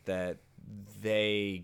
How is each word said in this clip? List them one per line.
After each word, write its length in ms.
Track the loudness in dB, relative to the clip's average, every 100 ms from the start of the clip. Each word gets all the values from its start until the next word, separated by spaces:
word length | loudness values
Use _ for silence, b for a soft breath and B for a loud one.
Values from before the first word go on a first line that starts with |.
| -4
that 320 | -2 -2 -6 -12 -20 -14 -14 -14 -6
they 640 | 2 4 4 4 2 -2